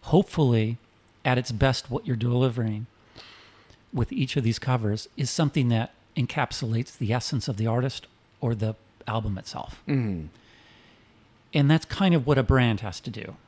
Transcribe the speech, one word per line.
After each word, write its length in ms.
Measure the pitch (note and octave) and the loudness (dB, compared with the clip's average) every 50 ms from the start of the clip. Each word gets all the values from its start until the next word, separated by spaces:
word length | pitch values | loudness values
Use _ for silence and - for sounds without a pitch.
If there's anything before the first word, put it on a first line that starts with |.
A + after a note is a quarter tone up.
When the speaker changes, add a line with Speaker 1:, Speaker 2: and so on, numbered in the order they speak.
Speaker 1:
Hopefully, 720 | - - - F3 - - - - D3+ B2+ A#2+ A2+ A2 A2 A#2 - _ _ _ _ _ _ _ _ _ | -4 4 2 2 2 2 0 0 2 4 4 4 2 0 -2 -6 _ _ _ _ _ _ _ _ _
at 140 | C3+ B2+ B2 | 0 0 2
its 120 | A#2+ - | 0 -2
best, 380 | A#2+ G#2 C3+ C3+ B2+ - - - | -2 2 2 2 2 0 -4 -6
what 160 | A#2+ - - | -8 -6 -2
you're 100 | - B2+ | -2 -2
delivering 720 | A2 A2+ B2 A#2+ B2 C3 C3 A2+ B2 A#2 A2 G#2+ G#2+ A2+ - _ _ _ _ _ - - - - - - - - - - _ - _ _ _ | -2 0 0 2 2 2 2 0 0 -2 -2 -2 -4 -8 -12 _ _ _ _ _ -20 -20 -20 -20 -20 -20 -20 -20 -20 -20 _ -20 _ _ _
with 200 | - C3 A#2+ - | -2 -2 -2 -2
each 240 | - C4 C#3 B2+ - | 0 -2 -2 -2 0
of 80 | D3+ A#2+ | 0 0
these 140 | A2+ A2+ - | 0 0 0
covers 500 | - C3+ B2+ B2 A2 G#2 G#2 A2 - - _ | 0 0 0 0 2 0 -2 -2 -6 -12 _
is 140 | - C#3+ A#2+ | -6 -4 -4
something 380 | - - D#3+ C#3+ - D#3 C3 A#2+ | 0 0 0 0 2 2 2 2
that 240 | A#2 A2+ A2+ - _ _ _ _ _ | 2 2 0 -2 _ _ _ _ _
encapsulates 840 | - B2 - - D3+ C3 - - - - A2+ A2+ A2+ B2 - - - | -4 -4 -2 0 -2 -2 -2 -2 -6 -4 -2 -2 -2 -2 -4 -6 -6
the 140 | - G2+ | -2 0
essence 360 | A#2 B2 - - - B2 - - | 0 0 0 -2 -4 -2 -2 -4
of 80 | A#2 | -4
the 100 | F#2+ A2 | -2 0
artist 400 | A#2 A2+ B2 B2+ C3+ - - - - _ _ _ _ _ _ | 0 0 0 0 -2 -4 -8 -16 -18 _ _ _ _ _ _
or 140 | - A#2+ A#2 | -4 -2 -2
the 200 | G#2 A2+ A2 A2 - _ _ _ _ - | 0 -2 -4 -4 -6 _ _ _ _ -8
album 320 | - A2 A2+ G#2+ G#2+ G2 F#2 | -4 -4 -2 -2 -2 -6 -6
itself. 440 | - - - - - - - - _ - | -8 -10 -10 -10 -12 -12 -14 -14 _ -2
Speaker 2:
Mm-hmm. 380 | C#3+ C3+ A#2 G#2+ F#2+ E2+ D#2 D#2 - - _ _ - - - - - - - - _ _ _ _ _ _ _ _ _ _ _ _ - | 0 0 0 -2 -4 -6 -8 -10 -14 -20 _ _ -20 -20 -20 -20 -20 -20 -20 -20 _ _ _ _ _ _ _ _ _ _ _ _ 2
Speaker 1:
And 160 | D3+ C#3+ C#3 | 2 4 6
that's 140 | D#3 E3 - | 4 4 2
kind 280 | - - - G3 F#3+ E3+ | -2 -2 0 2 4 4
of 120 | D#3+ B2 | 4 4
what 100 | C#3 D3 B2+ | 4 2 2
a 40 | |
brand 380 | A#2+ G2+ C3+ C3 B2 A#2 A2+ G2 | 4 4 4 4 4 4 2 0
has 200 | A2 G2+ F2+ - | -4 -8 -10 -8
to 100 | - - | -10 -10
do. 260 | G#2 G#2+ - D#2 - - _ | -10 -10 -12 -12 -14 -18 _